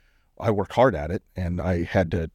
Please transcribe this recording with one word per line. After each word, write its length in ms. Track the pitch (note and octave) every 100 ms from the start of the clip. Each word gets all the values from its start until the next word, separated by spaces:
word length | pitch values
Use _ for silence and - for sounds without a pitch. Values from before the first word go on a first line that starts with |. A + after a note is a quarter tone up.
| _ _ _ -
I 100 | A2
worked 220 | G2+ F#2+
hard 220 | - C3
at 160 | E2 D2+
it, 120 | F#2 _ -
and 240 | F2+ F2
I 220 | F2 F2+
had 260 | F2 G#2 E2+
to, 180 | F2 D#2+